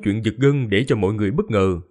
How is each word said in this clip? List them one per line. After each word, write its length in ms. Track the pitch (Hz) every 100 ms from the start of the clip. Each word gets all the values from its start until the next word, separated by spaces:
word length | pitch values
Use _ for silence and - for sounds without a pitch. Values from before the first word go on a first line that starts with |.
chuyện 220 | 104 107 110
giật 80 | 117
gân 320 | 139 143 117
để 160 | 98 139
cho 80 | 127
mọi 180 | 92
người 180 | 107 101
bất 140 | 151 214
ngờ, 280 | 104 95 85 -